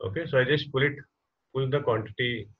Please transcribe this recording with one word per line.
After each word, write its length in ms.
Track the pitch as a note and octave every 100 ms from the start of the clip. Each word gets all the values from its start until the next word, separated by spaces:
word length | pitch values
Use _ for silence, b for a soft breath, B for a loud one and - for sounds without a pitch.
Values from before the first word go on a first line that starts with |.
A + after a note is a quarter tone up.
Okay, 220 | - D#3+ E3
so 120 | C3+
I 60 |
just 280 | B2+ D3 -
pull 100 | C3
it, 140 | C#3+ D3 - _ _ _ _
pull 160 | C3 C3
the 100 | C#3+
quantity, 680 | C#3 A2+ G#2+ - B2 A#2 G#2